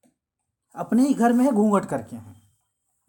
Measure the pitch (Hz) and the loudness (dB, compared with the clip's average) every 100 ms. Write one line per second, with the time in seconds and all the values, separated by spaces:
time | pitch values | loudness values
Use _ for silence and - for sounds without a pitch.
0 | _ _ _ _ _ _ _ - 170 226 | _ _ _ _ _ _ _ -14 -2 0
1 | 277 - 233 240 262 214 214 202 - 135 | 2 2 2 2 2 2 2 2 -2 -8
2 | 107 117 - - _ _ _ _ _ _ | -8 -16 -18 -20 _ _ _ _ _ _